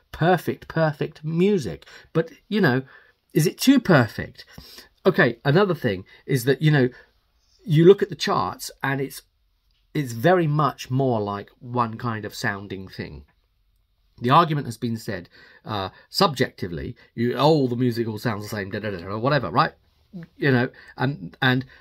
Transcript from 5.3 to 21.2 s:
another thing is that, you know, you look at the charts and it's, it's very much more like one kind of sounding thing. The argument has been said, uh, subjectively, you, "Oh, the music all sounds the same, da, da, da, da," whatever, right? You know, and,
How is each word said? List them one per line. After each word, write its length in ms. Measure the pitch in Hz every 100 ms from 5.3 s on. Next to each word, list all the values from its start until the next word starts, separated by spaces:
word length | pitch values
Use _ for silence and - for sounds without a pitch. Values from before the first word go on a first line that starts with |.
| - 143
another 300 | 151 202 160
thing 280 | 123 95 - - -
is 200 | 135 117
that, 180 | 131
you 80 | 156
know, 180 | 147 127 - - _ _ _ _ _
you 220 | 262 151 170
look 160 | 196
at 80 | 196
the 60 | -
charts 560 | - - 92 - - -
and 180 | 135 135
it's, 220 | 139 - - _ _ _ _ _ _
it's 220 | 151 131
very 320 | 117 151 180 160
much 460 | 147 139 - -
more 280 | 131 135 113
like 300 | 101 101 101 _
one 380 | 123 123 117 110
kind 260 | 123 110
of 120 | 101 -
sounding 520 | 117 101 101 95 92
thing. 380 | - 80 71 69 _ _ _ _ _ _ _ _ -
The 80 | 120
argument 380 | 143 165 151 117
has 100 | 113
been 200 | 120 113
said, 320 | - 95 - _ - - -
uh, 240 | 104 95 - _
subjectively, 840 | - 190 131 123 - 95 80 67 - _ 120
you, 180 | 120 123
"Oh, 320 | 143 160 127
the 80 | 120
music 320 | 127 117 110
all 120 | 104
sounds 240 | 123 101
the 120 | 104 107
same, 140 | 98
da, 80 | 104
da, 140 | 107
da, 80 | 92
da," 180 | 90 107
whatever, 320 | 127 147 87
right? 240 | 110 160 - _ _ _ 185 165 -
You 140 | 147
know, 180 | 127 131 - - -
and, 400 | 131 151